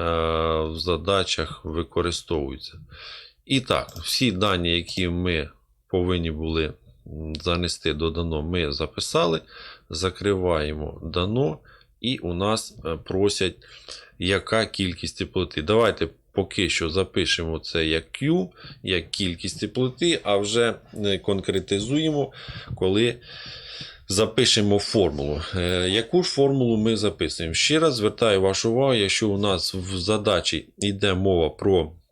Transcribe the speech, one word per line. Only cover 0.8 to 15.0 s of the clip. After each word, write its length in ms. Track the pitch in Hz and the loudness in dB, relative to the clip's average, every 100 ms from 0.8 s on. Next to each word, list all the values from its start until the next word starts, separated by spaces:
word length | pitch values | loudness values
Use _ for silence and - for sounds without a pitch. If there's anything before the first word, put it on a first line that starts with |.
| 87 80 80 98 90 - 78 - 90 | -2 0 2 0 0 -2 -4 -8 -6
використовується. 1120 | 80 82 87 87 85 - 80 67 65 - 82 - - - - - _ - | -4 -2 -2 -2 -2 -2 -2 -2 -8 -14 -16 -20 -18 -18 -18 -20 _ -2
І 160 | 131 | -2
так, 260 | 127 87 - - | 0 -2 -2 -8
всі 280 | - - 127 | -4 0 0
дані, 440 | 92 104 90 85 85 | 2 2 2 0 -2
які 340 | 90 - 90 | -2 -2 -2
ми 400 | 87 90 80 73 - _ _ _ | 0 0 -2 -4 -10 _ _ _
повинні 440 | 92 87 90 82 | 0 2 0 -2
були, 420 | 76 80 80 78 - - - - | -4 -2 0 -2 -4 -20 -20 -16
м, 280 | 78 80 78 | -12 -8 -6
занести 580 | 85 85 85 - 82 | -2 -2 -2 -2 -4
до 180 | 73 82 | -2 -2
дано, 300 | 78 85 78 | -2 -2 -2
ми 300 | 80 87 76 | -2 -2 -2
записали. 720 | 71 76 - - 156 170 80 - - - - - | -2 -6 -6 -2 0 2 0 -4 -18 -18 -18 -12
Закриваємо 1120 | 82 92 - 101 95 90 80 76 76 76 - | -4 -4 0 0 2 2 2 0 -4 -8 -8
дано, 560 | 80 87 95 120 151 - - - _ _ | -6 -2 0 2 0 -2 -12 -20 _ _
і 160 | 120 131 | -6 -4
у 160 | 87 | -4
нас, 440 | 87 104 110 - - 78 | -2 0 0 -4 -10 -6
е, 120 | 80 - | -6 -4
просять, 500 | 92 101 - 95 - - - - - - - | 2 2 2 -2 -4 -16 -20 -18 -20 -18 -4
яка 460 | 90 95 - 110 107 | 0 0 2 0 0
кількість 520 | - 92 82 | -2 -4 -4